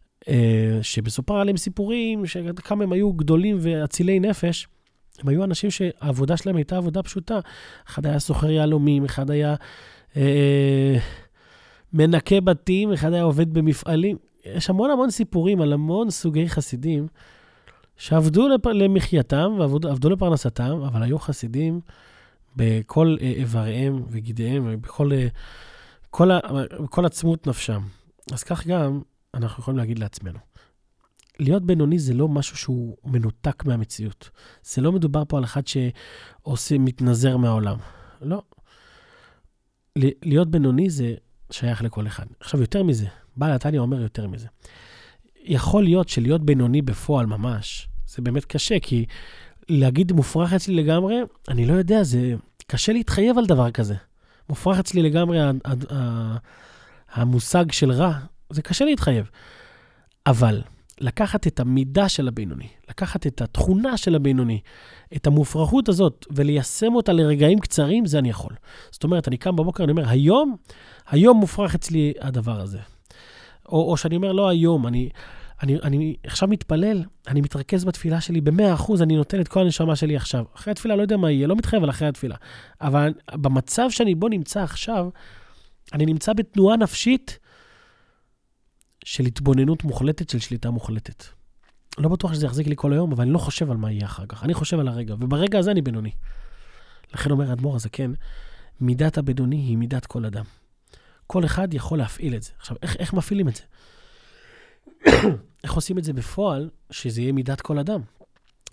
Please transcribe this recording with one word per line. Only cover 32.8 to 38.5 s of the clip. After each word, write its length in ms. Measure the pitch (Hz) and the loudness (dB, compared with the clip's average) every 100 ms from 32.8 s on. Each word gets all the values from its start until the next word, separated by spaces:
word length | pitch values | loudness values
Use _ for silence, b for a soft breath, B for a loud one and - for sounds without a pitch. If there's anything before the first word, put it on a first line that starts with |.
| 117 - - | -4 -10 -4
מנותק 600 | 123 113 - - 139 147 | -2 -2 -2 -6 -4 -2
מהמציאות. 640 | 120 110 - 107 - - b b b | -2 -4 -6 -10 -10 -20 b b b
זה 180 | - - | -8 -2
לא 100 | 139 | 0
מדובר 320 | 185 160 147 151 | 2 0 0 -2
פה 100 | 147 | -2
על 60 | |
אחד 180 | 123 143 135 | -2 -4 -4
שעושה, 1120 | 139 123 - - - - _ - 127 - 147 | -2 -2 -4 -16 -20 -20 _ -8 -6 0 2
מתנזר 600 | 131 127 123 117 131 127 | 2 2 0 2 2 2
מהעולם. 400 | 120 113 104 104 B B B B | 2 2 -2 -4 B B B B
לא. 200 | 131 196 - | -8 -8 -8